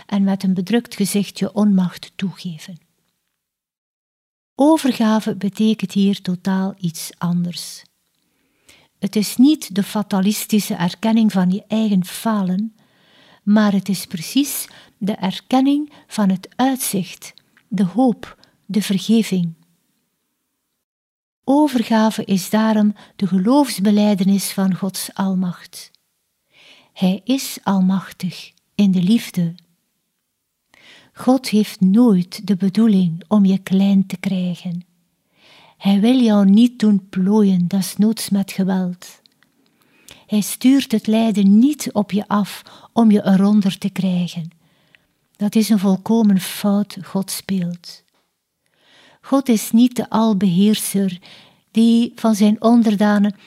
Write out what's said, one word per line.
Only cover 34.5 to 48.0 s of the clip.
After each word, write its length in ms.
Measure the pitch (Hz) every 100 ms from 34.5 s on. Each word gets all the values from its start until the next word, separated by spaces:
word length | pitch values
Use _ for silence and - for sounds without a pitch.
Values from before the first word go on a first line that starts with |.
| 175 185 175 - _ _ _ _ _ _ - - _
Hij 220 | 196 196
wil 200 | 226 262
jou 260 | 226 208 196
niet 340 | 202 240 247
doen 300 | 214 202 -
plooien, 580 | 196 185 214 202 185 175
desnoods 640 | 196 175 - 214 220 -
met 220 | 202 190
geweld. 680 | - 190 185 180 180 - - _ _ _ _ _ _ _ _ - - -
Hij 160 | 214
stuurt 500 | - - 254 269 -
het 160 | 214 -
lijden 520 | 220 226 208 196 208
niet 320 | 269 294 -
op 200 | 208 202
je 160 | 196 -
af 340 | 208 196 - - - -
om 180 | - 226
je 140 | 208 196
eronder 520 | 190 196 208 196 -
te 120 | 202
krijgen. 600 | - 185 180 175 175 165 _ _ _ _ _ _ _ _ -
Dat 200 | 208 220
is 140 | 214
een 100 | 220
volkomen 600 | 196 185 - 226 208 190
fout 580 | - - 208 202 202 -
God 280 | 165 196 190
speelt. 720 | - - 190 175 175 - -